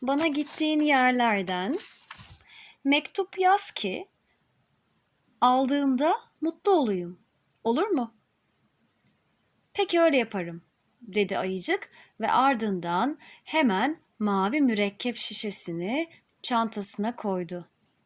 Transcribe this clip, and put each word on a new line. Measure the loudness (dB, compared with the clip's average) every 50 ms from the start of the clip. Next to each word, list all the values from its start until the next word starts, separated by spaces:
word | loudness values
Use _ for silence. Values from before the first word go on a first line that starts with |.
bana | -4 -2 0 0 0
gittiğin | 0 0 -2 -4 -6 -4 -2 0 0 2 2
yerlerden | 2 4 4 4 4 4 2 2 2 2 2 0 -2 -2 -4 -4 -2 -4 -4 -6 -8 -12 -18 -20 -20 -20 -20 -20 -20 -20 -20 -20 _ -20 -20 -20 -20 -20 -16 _ 0
mektup | 0 2 0 0 -2 -4 -6 -6 -4 -2 0
yaz | 2 4 4 2 0 -2
ki | -4 -4 -4 -4 -6 -6 -10 -14 _ _ _ _ _ _ _ _ _ _ _ _ _ _ _ _ _ _ _ _ _ _ _ _ _ 2
aldığımda | 2 4 4 4 2 0 0 0 2 0 2 2 2 2 0 0 -4 _ _ _
mutlu | -4 -4 -4 -2 2 2
olayım. | 4 4 4 2 0 -2 -4 -8 -12 -16 _ _ _ _ _ _ _ _ -2
Olur | 0 0 0 0
mu?" | 0 0 -2 -2 -4 _ _ _ _ _ _ _ _ _ _ _ _ _ _ _ _ _ _ _ _ _ _ _ _ _ _ _ _ _ _ _ _ -4 -4
"Peki, | -2 0 2 4
öyle | 4 4 4
yaparım," | 2 0 0 -4 -6 -6 -6 -8 -12 -16 _ _ _ _ _ _ _
dedi | -14 -4 -2 -2 0 0 -2 -4
ayıcık | -4 -4 -4 -4 -2 -2 -2 -4 -4 -8 -20 -20 -20 _ _ -4
ve | -2 0
ardından | 2 4 4 4 2 2 0 -2 -2 -2 -2 -2 -2 0 0 -2 -4 -6 -12 -20 -20 -20 _
hemen | -2 0 2 4 4 2 2 0 -2 -2 -6 _ _ _ -4
mavi | -2 0 0 2 0 2 2 2
mürekkep | 2 2 2 2 0 -2 -2 -4 -6 -6 -4
şişesini | -4 -4 -4 -2 -2 -2 -2 -2 -2 -4 -4 -4 -4 -4 -4 -2 -4 -4 -6 -10 -20 _ _ _ _
çantasına | -2 0 0 0 0 0 -2 -4 -4 -4 -2 -4 -6 -6 -6
koydu. | -6 -4 -4 -2 -4 -4 -6 -10 -12 -12 -14 _ _ _ _ _ _ _